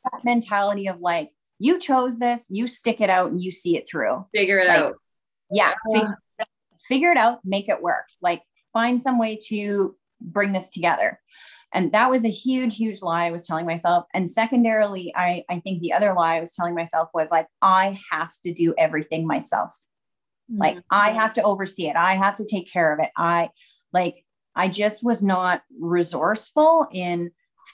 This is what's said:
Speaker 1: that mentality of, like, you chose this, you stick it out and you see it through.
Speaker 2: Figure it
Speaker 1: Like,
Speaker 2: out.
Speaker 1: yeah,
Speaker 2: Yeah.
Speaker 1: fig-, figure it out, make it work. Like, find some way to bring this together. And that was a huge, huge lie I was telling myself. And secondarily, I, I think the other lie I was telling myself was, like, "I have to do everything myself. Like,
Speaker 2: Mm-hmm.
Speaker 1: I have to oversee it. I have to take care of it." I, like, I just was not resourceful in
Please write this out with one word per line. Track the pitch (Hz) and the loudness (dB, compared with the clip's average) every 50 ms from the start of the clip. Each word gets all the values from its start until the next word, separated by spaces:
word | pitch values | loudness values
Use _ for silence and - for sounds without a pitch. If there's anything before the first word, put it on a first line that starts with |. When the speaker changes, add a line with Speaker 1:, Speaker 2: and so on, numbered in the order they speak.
| - - | -10 -10
Speaker 1:
that | - - - | -8 -4 0
mentality | 240 247 233 226 - 214 202 202 202 202 202 196 | 0 0 0 0 -2 -2 0 0 0 -2 -2 -4
of, | 196 180 170 | -6 -8 -4
like, | 175 175 170 165 147 - _ _ _ _ _ - | -2 -2 -2 -2 -4 -6 _ _ _ _ _ -2
you | 196 285 359 359 | 0 0 0 0
chose | - - 262 262 247 262 233 233 | 0 0 2 2 2 0 -2 -2
this, | 247 240 240 233 - - | -2 -2 -2 -2 -6 -8
you | 190 208 240 | -6 -4 -4
stick | 240 - - - 233 - - | -4 -6 -4 -4 -4 0 0
it | 214 190 | 2 2
out | 190 185 180 170 | 4 2 2 0
and | 165 180 | -2 -4
you | 180 185 | -4 -6
see | 175 - - 175 165 | -8 -6 -2 0 -2
it | - - - | -2 -2 -6
through. | 170 151 113 - 127 - 196 _ - | -6 -2 -2 -2 -2 -4 -6 _ -2
Speaker 2:
Figure | 208 196 185 202 190 | 0 0 2 2 2
it | 185 | 4
Speaker 1:
Like, | 180 175 165 | 4 4 4
Speaker 2:
out. | 151 - - - _ _ _ _ _ _ _ _ _ - | 4 0 -4 -8 _ _ _ _ _ _ _ _ _ -4
Speaker 1:
yeah, | 196 208 185 - - - - 220 220 | 0 2 2 2 0 -2 -4 0 0
Speaker 2:
Yeah. | 214 214 208 - - _ _ _ - | 2 2 0 -4 -10 _ _ _ -12
Speaker 1:
fig-, | - _ _ _ _ _ _ _ - | -12 _ _ _ _ _ _ _ -6
figure | - 254 262 330 349 | -2 0 2 4 4
it | 339 | 4
out, | 254 220 233 240 240 - | 6 4 2 2 0 -6
make | 185 190 202 196 214 | -4 -4 -4 0 -2
it | 190 - | -4 -2
work. | 165 175 - - - _ _ _ | 0 -2 -2 -4 -6 _ _ _
Like, | 180 175 170 - _ _ _ _ _ _ - | -2 -2 -2 -2 _ _ _ _ _ _ -2
find | 226 233 247 247 240 | 0 0 2 0 0
some | - 262 254 240 | 0 0 0 0
way | 226 220 214 214 - - | 0 -2 -4 -8 -8 -6
to | 220 208 208 208 202 202 190 185 - _ _ _ _ _ | -4 -4 -2 -2 0 0 0 -2 -2 _ _ _ _ _
bring | - 175 165 202 202 196 | -16 -6 -2 -2 0 0
this | 190 185 185 - | 0 -4 -4 -6
together. | - 180 170 170 151 - 104 - - _ _ _ _ - - - - - _ _ - | -8 0 0 0 2 2 0 -2 -2 _ _ _ _ -20 -20 -20 -20 -20 _ _ -4
And | 185 185 - - | -2 -2 2 2
that | 214 240 262 | 2 4 4
was | 262 254 226 | 2 2 2
a | 220 | 0
huge, | 196 - - 254 262 254 254 226 208 | -2 -2 -2 -2 0 0 0 -2 -2
huge | 214 226 220 190 - | -2 -4 -4 -4 -4
lie | 190 170 165 170 170 | -4 -2 0 0 0
I | 170 | -2
was | 170 170 - | -4 -6 -6
telling | - 165 160 170 | -6 -6 -4 -2
myself. | 170 165 170 - 170 175 175 175 _ - | -4 -4 -2 0 2 2 2 0 _ -4
And | 185 185 170 | -4 -4 -2
secondarily, | - 226 226 226 269 240 233 226 220 214 208 202 196 185 175 170 - | 0 0 0 2 2 2 2 4 4 2 0 0 -2 -6 -8 -6 -4
I, | 180 180 175 175 175 - - | -2 0 0 -2 -2 -6 -8
I | 180 170 | -8 -8
think | - 196 190 165 | -6 -6 -6 -4
the | 170 170 - | -2 -2 0
other | 185 208 202 185 | 2 2 2 2
lie | 175 165 165 165 | 2 2 2 0
I | 165 | -2
was | 165 175 | -4 -6
telling | - - 175 175 175 | -6 -6 -4 -4 -4
myself | 170 170 165 - 160 165 - - | -4 -6 -4 -2 -4 -4 -2 -2
was, | 160 156 156 | -4 -2 0
like, | 170 160 160 - _ - 180 | 0 0 0 -2 _ 0 2
"I | 190 185 190 190 196 196 190 - - | 4 4 4 2 0 -2 -6 -8 -8
have | 170 156 165 165 - - - | -6 -6 -6 -8 -10 -12 -10
to | 180 165 | -8 -2
do | 170 170 165 160 | 0 0 0 4
everything | - 165 156 156 151 151 - 160 165 160 | 2 2 2 2 -2 -4 -4 -6 -4 -2
myself. | 160 143 135 - - - 107 85 - _ _ _ _ _ _ _ _ _ _ _ _ _ _ _ - 226 | -2 -2 -4 -2 -2 -2 -2 -2 -4 _ _ _ _ _ _ _ _ _ _ _ _ _ _ _ -10 -4
Like, | 202 170 156 - | 0 0 0 -2
Speaker 2:
Mm-hmm. | 180 - - | -4 -4 0
Speaker 1:
I | 190 202 202 214 226 | 2 2 2 2 2
have | 220 220 220 - | 0 -2 0 0
to | 233 208 | 0 0
oversee | 208 196 196 190 180 - - 170 151 | 0 0 0 -4 -8 -6 -6 -6 -2
it. | 147 | 0
I | 165 175 190 190 | 2 2 2 2
have | 190 196 202 202 | 2 2 0 0
to | - 208 | -2 -6
take | 208 208 185 175 - | -4 -4 -6 -6 -4
care | - 180 165 156 151 | -2 2 2 2 2
of | 156 | 2
it." | 151 - - | -2 -4 -2
I, | 165 170 170 170 170 170 - _ _ _ _ _ _ _ _ | -2 0 2 2 2 0 -2 _ _ _ _ _ _ _ _
like, | - 185 180 170 - _ _ _ _ _ _ _ - | 0 0 0 0 -4 _ _ _ _ _ _ _ -4
I | - 185 | -2 -2
just | 190 190 202 208 214 214 - 233 | -2 0 0 0 -2 -2 0 -2
was | 240 226 180 202 | -2 0 2 2
not | 196 185 180 185 180 175 - _ _ - - | 2 2 2 2 0 0 -2 _ _ -14 -8
resourceful | 165 170 175 175 175 170 170 131 160 185 220 220 - - - 302 302 320 330 320 302 - | -4 0 2 2 0 0 -2 -2 0 0 0 -2 -4 -4 2 4 6 6 6 4 2 0
in | - 185 180 175 175 175 170 170 _ _ _ _ _ _ _ - | -4 -6 -4 -4 -2 -4 -4 -6 _ _ _ _ _ _ _ -12